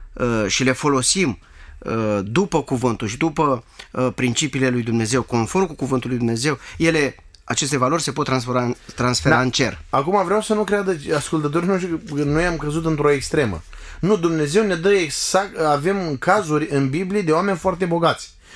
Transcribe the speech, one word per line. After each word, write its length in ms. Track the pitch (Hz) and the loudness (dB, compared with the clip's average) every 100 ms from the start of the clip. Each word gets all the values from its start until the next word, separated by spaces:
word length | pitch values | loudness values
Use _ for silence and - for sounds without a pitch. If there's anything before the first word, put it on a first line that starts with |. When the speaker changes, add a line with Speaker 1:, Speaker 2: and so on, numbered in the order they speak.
| - | -12
Speaker 1:
uh, 320 | - 123 113 101 | -4 0 0 0
și 180 | - | 2
le 80 | 131 | 2
folosim, 680 | 127 147 135 123 190 160 92 - - - - | 2 2 2 2 2 0 -2 -10 -20 -20 -12
uh, 400 | - 113 107 104 | -6 -2 0 0
după 400 | 98 117 202 160 | 0 0 2 0
cuvântul 460 | 131 127 123 104 107 | -2 0 0 -2 -4
și 80 | 120 | -2
după, 480 | 160 147 147 127 - - - | -2 0 0 0 -6 -20 -10
uh, 160 | - 127 | -2 -2
principiile 540 | - 123 117 143 131 131 | 0 -2 0 -2 0 0
lui 140 | 123 | 0
Dumnezeu, 400 | 113 117 110 127 | 0 0 0 0
conform 440 | - 117 110 185 185 | 0 -2 0 0 -2
cu 80 | |
cuvântul 340 | 147 131 131 120 | -2 -2 -2 -2
lui 100 | 123 | -2
Dumnezeu, 400 | 117 117 147 131 - - | 0 0 -2 -4 -6 -2
ele, 380 | 165 160 135 - - - - | 2 2 0 -4 -20 -14 -6
aceste 300 | 120 139 139 | -4 0 0
valori 240 | 127 165 | 2 0
se 100 | 143 | -2
pot 120 | 143 | -4
transfera 380 | 139 131 123 123 | -2 -2 0 -2
în, 120 | 120 127 - | -2 -4 -8
transfera 400 | - 123 123 139 | -2 0 2 4
Speaker 2:
Da. 60 | 160 | 4
Speaker 1:
în 100 | 127 | 4
cer. 320 | - 117 - - | 2 0 -2 -2
Speaker 2:
Acum 340 | 131 143 202 | -2 2 2
vreau 180 | 175 208 | 2 0
să 120 | 208 | 2
nu 100 | 214 | 0
creadă 320 | 196 202 190 170 143 151 | 2 0 0 -2 0 -2
ascultătorii 520 | - 160 147 160 175 | 0 -2 0 0 0
noștri 220 | 185 180 165 117 | 0 -2 -6 -4
că 80 | 147 | -2
noi 240 | 143 151 175 | 0 2 0
am 100 | 160 | -2
căzut 280 | 147 156 | -4 -2
într-o 260 | 165 151 147 | 0 2 2
extremă. 520 | 143 - 156 123 80 - - - - | 2 0 0 0 -2 -10 -18 -16 -2
Nu, 160 | 175 214 | 2 2
Dumnezeu 480 | 170 160 147 185 | 2 0 2 2
ne 100 | 214 | 2
dă 180 | 170 185 | 2 2
exact, 640 | 202 156 - - 185 202 165 | 2 2 -4 0 0 0 0
avem 580 | 156 143 160 202 170 135 | 2 2 2 -2 -2 -2
cazuri 520 | - 208 165 151 156 | 2 2 2 -2 0
în 200 | 139 135 | 0 0
Biblie 320 | 151 185 208 | 0 -2 0
de 100 | 165 | 2
oameni 240 | 160 196 185 | 2 2 0
foarte 280 | 185 175 | -2 0
bogați. 500 | 180 170 165 - - - - | 0 2 2 0 -6 -20 -20